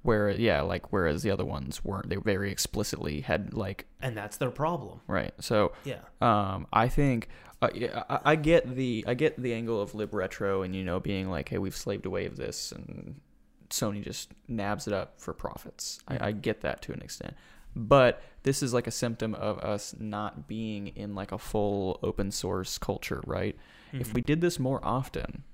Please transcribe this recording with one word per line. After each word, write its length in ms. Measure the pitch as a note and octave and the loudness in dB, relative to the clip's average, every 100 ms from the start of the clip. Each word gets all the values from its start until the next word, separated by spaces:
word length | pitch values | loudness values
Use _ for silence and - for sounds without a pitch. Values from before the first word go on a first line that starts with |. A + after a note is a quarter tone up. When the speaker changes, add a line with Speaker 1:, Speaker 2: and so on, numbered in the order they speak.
Speaker 1:
Where, 260 | - G#2+ G#2 | 4 4 4
yeah, 300 | G2 A2+ D2+ | 4 4 4
like, 320 | E2 F2+ - | 2 -2 0
whereas 300 | G2+ E2 D2+ | 2 4 2
the 80 | - | 0
other 160 | G2 F#2 | 0 0
ones 360 | C#2+ C2 - | -4 -6 -4
weren't, 280 | - F#2+ - | -4 -4 -4
they 60 | G2 | -2
very 360 | A2 F#2+ G2+ | 0 0 0
explicitly 720 | F#2+ - - G#2 - D2+ D2 | -2 -2 0 -2 -2 -4 -4
had, 320 | - - G3 | 0 0 0
like 320 | - F#2+ G2+ - - | -4 -4 -8 -14 -8
Speaker 2:
And 120 | C#3 | -6
that's 220 | G#2+ G#2 - | -6 -8 -4
their 140 | C3 | -4
problem. 500 | - D3+ E3+ G2+ E2 - | 0 0 0 -6 -14 -2
Speaker 1:
Right. 260 | F#2 G1+ - | -2 -2 -6
So, 320 | - G#2+ G2 - | 2 4 4 0
Speaker 2:
Yeah. 160 | C#3 A#2 - - | -10 -10 -12 2
Speaker 1:
um, 460 | A#2+ G#2 F#2+ F#2+ F#2 | 4 6 2 -2 2
I 140 | A2 B2 | 4 6
think, 400 | D3+ C#3+ A#2 - - - - | 6 4 4 -2 -14 -18 0
uh, 80 | - | 0
yeah, 280 | - A#2+ A#2 - | 2 -4 -4 -2
I, 100 | C#3 C#3+ | 2 4
I 40 | D#3 | 4
get 380 | D3+ E3+ B2 B2+ | 8 6 6 -2
the, 260 | B2+ A2+ G#2 | 0 0 0
I 60 | |
get 260 | B2+ D3+ - | 2 2 2
the 140 | B2 | -2
angle 260 | A2+ A#2 A2 | -2 0 0
of 140 | G2+ | -2
Lib 180 | G#2+ G#2 | -2 -2
Retro 480 | G#2 F#2 - G2 F#2+ | 0 -2 0 0 2
and, 160 | F#2 F#2+ | 0 -2
you 80 | |
know, 160 | F2+ F2+ | 0 -2
being 300 | - G2 F#2 | 0 -2 -2
like, 180 | E2 - | -4 -2
"Hey, 80 | F#2 | -2
we've 180 | F#2+ | -2
slaved 300 | - - G2+ | -4 -4 -4
away 220 | F#2 F#2 F#2 | -2 -2 -4
of 100 | - | -6
this," 340 | - - - | -8 -6 -8
and 460 | - - G1+ G1+ C#3 _ _ _ _ - | -10 -12 -12 -12 -16 _ _ _ _ -8
Sony 340 | - A2 G2+ | -2 -2 -4
just 260 | - - - - - | -8 -10 -12 -18 -8
nabs 400 | A2+ G2+ G#2 - | -4 -2 -2 -2
it 60 | |
up 260 | G2 - - | -2 -4 -10
for 140 | - | -10
profits. 680 | - - - - - - - - | -6 -8 -8 -14 -10 -10 -10 -6
I, 100 | C#3 | -2
Speaker 2:
Mm-hmm. 80 | |
Speaker 1:
I 80 | F#2+ | -2
get 280 | G#2+ - G#2+ | 0 -2 -2
that 220 | - - | -4 -4
to 100 | - | -8
an 80 | - | -10
extent. 340 | - - - - - - - | -10 -10 -12 -12 -20 -20 -12
But 460 | - A2 C#3 B2 - - - | -8 8 10 10 6 -10 -2
this 200 | C3+ C#3 | 0 2
is, 120 | C3 | 2
like, 120 | A#2+ A2+ | 2 0
a 40 | |
symptom 440 | - A#2+ A2+ A2 | -2 -2 -2 -2
of 240 | - G#2+ G2+ | 0 -2 -2
us 340 | - G#2 - - | -2 -2 -4 -8
not 480 | G#2+ G#2 G#2+ - - | -6 -4 -4 -8 -8
being 420 | A2 A2 G#2+ G2+ | -6 -4 -6 -8
in, 260 | - G#2 | -8 -8
like, 180 | G2 G2 | -6 -6
a 60 | - | -6
full 600 | - G#2+ G#2 G2+ F#2 - | -2 0 2 2 0 0
open 280 | E2+ - G2 | -2 0 -2
source 460 | - F#2 F#2+ F#2 - | -2 -2 -2 -4 -4
culture, 460 | - F#2+ - - - | -4 -4 -4 -6 -4
right? 300 | F2+ G2+ - - - - | -2 -2 -6 -16 -20 -12
If 140 | C3+ A2 | -8 -2
Speaker 2:
Mm-hmm. 40 | A#2 | -2
Speaker 1:
we 40 | |
did 220 | A#2+ D#3 | 2 2
this 160 | F3 E3+ | 2 2
more 260 | B2+ C3+ | 0 0
often 600 | - B2 C3 - - - - | 0 0 -2 -6 -6 -10 -14